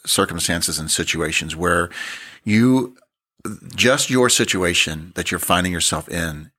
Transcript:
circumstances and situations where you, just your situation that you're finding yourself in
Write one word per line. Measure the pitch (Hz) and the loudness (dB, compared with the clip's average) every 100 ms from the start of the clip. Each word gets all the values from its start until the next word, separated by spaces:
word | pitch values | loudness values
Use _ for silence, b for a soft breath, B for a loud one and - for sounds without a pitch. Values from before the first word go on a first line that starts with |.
circumstances | - - 98 85 85 85 - 76 | -2 0 0 -2 -2 -2 -2 -4
and | 78 | -2
situations | - 82 82 78 - 78 80 | -2 -2 -2 -2 -2 -4 -2
where | 87 85 85 B B B B B | 0 2 0 B B B B B
you, | 107 110 123 131 123 _ _ _ _ _ 101 104 - | 2 4 6 4 0 _ _ _ _ _ -12 -12 -12
just | - 123 131 - | 0 2 4 2
your | 127 123 | 2 4
situation | - 110 95 87 85 - 78 85 | 4 2 2 2 2 0 -4 -8
that | 90 85 | -6 -4
you're | 90 | -4
finding | - 87 90 | 0 2 2
yourself | 85 - 80 - | 0 -2 -2 -6
in | 85 82 76 76 | -6 -6 -8 -14